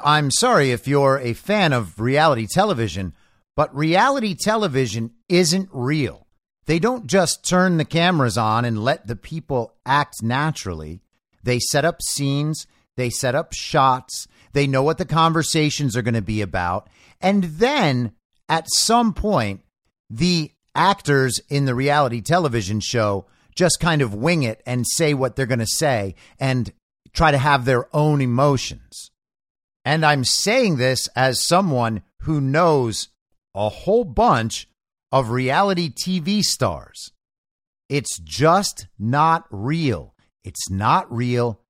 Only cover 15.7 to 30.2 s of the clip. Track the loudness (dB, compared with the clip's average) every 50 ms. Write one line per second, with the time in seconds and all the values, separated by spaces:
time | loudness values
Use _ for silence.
15.7 | 0 0 -2 -2 -2 -2 -2 0 -2 -2 -2 -4 -4 -4 -4 -4 -4 -4 -2 -2
16.7 | -4 -4 -6 _ _ _ _ _ _ -4 0 0 2 2 0 -2 -2 0 0 0
17.7 | 2 2 0 0 0 0 -2 -4 -8 _ _ _ _ _ _ -2 -2 -2 -2 -2
18.7 | -2 0 2 2 2 2 2 2 0 -2 -2 0 0 0 0 -2 -4 -8 _ _
19.7 | _ _ _ _ _ _ _ -10 -4 -2 0 0 0 0 -2 -6 _ _ _ _
20.7 | -2 2 2 2 2 0 0 2 2 4 2 2 -2 -4 -6 -4 -2 0 0 0
21.7 | 0 0 0 2 2 2 2 0 -2 -4 -2 0 2 2 2 0 -2 -2 -2 -2
22.7 | -4 -4 -4 -2 0 0 0 0 0 -2 -6 _ _ _ _ _ -2 0 0 0
23.7 | 2 0 0 0 2 2 0 -2 -2 -2 0 0 0 0 0 -2 -4 -8 -8 -6
24.7 | -4 -4 -4 -2 -2 0 0 0 0 0 -2 -2 -2 -2 -2 -2 -2 -2 -2 -2
25.7 | -2 0 0 0 0 0 -2 -4 -8 -12 -18 -18 _ -4 -2 -2 0 -2 -2 -6
26.7 | -8 _ _ _ _ _ _ _ -2 2 2 2 2 2 2 2 2 2 2 2
27.7 | 2 0 0 -2 0 0 2 2 2 2 0 0 2 2 2 2 2 0 -2 -6
28.7 | -12 -14 -18 -20 -20 -20 -20 -20 _ _ _ _ _ _ _ _ _ _ _ _
29.7 | _ _ -4 -2 0 2 2 2 2 2